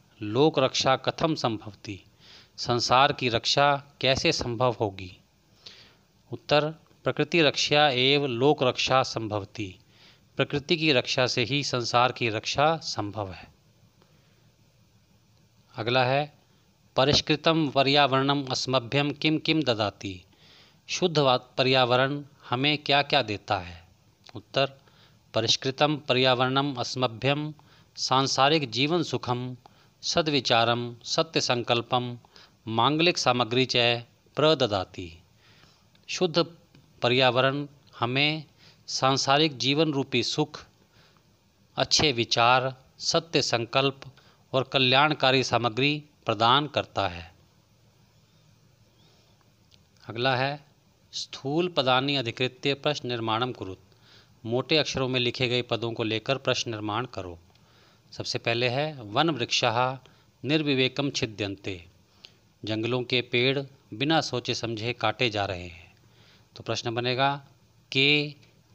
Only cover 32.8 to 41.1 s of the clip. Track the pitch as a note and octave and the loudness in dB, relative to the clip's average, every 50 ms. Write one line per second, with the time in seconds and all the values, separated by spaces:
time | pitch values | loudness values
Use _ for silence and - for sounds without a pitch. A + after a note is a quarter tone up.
32.8 | A#2 C3 D3+ D#3 E3 F3 E3+ - - - B2 B2 A#2+ A2 A#2+ B2+ C3 A#2+ - B2 | 2 2 2 2 2 0 0 0 2 2 2 2 0 0 2 0 0 2 2 2
33.8 | A#2+ A#2+ A#2+ A#2 A#2+ - _ _ _ _ _ - C#3+ D#3 D#3+ C#3 C3+ A2 G#2 G2 | 2 2 2 0 -4 -12 _ _ _ _ _ 2 4 4 4 4 2 0 0 -2
34.8 | F#2 - - - F#2 E2+ D#2+ E2 _ _ _ _ _ _ - _ - _ _ _ | -4 -4 -10 -14 -14 -14 -14 -20 _ _ _ _ _ _ -20 _ -20 _ _ _
35.8 | _ _ _ _ _ - - - F#3 F3+ D3 E3+ E3 E3 - - _ _ _ - | _ _ _ _ _ -10 -4 -2 -2 0 0 0 -2 -2 -4 -16 _ _ _ -20
36.8 | _ _ _ - - A#2+ B2 B2+ C3 B2+ A#2+ B2+ C3 C3+ C3+ C#3+ D3 C#3 - _ | _ _ _ -4 0 0 2 4 4 4 4 4 2 2 0 -2 -6 -8 -12 _
37.8 | _ - - - B2 A#2+ B2+ C3+ C#3+ D3+ D#3 D#3 D3 - _ _ - - - _ | _ -20 -8 -4 -4 -2 0 0 0 0 -2 -4 -8 -14 _ _ -20 -20 -20 _
38.8 | _ - - - - C3 C3+ B2+ - C3+ C3+ C#3+ D#3 E3 C#3 A#2+ A#2 C3 C#3 D3 | _ -10 -6 0 0 2 2 2 2 2 2 4 2 2 0 -2 -2 0 2 2
39.8 | D#3+ D#3 D3 C3+ B2+ - - B2 A2 - - - D3+ D3 - - - - _ _ | 2 2 0 -2 -2 0 -2 -2 -2 0 -2 -2 -4 -4 -6 -16 -20 -20 _ _
40.8 | _ _ _ _ _ _ | _ _ _ _ _ _